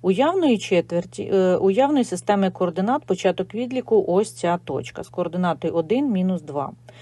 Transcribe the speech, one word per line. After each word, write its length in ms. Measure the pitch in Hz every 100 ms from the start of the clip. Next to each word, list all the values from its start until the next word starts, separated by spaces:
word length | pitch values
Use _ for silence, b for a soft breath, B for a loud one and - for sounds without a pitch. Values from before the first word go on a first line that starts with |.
Уявної 560 | 180 190 285 381 311 214
четверті, 720 | - 180 - 170 175 - -
е, 240 | 190 185 185
уявної 480 | 196 196 277 294
системи 460 | 240 180 - 202 190
координат 540 | - 180 170 196 277
початок 500 | - 190 190 175 185
відліку 500 | 214 247 254 - 214 -
ось 240 | 180 214
ця 260 | - 175 175
точка 380 | - 139 127 -
з 60 | -
координатою 640 | - 175 175 180 147 170
один, 360 | 165 160 240 285
мінус 320 | 190 185 180
два, 300 | 151 143 139 - - B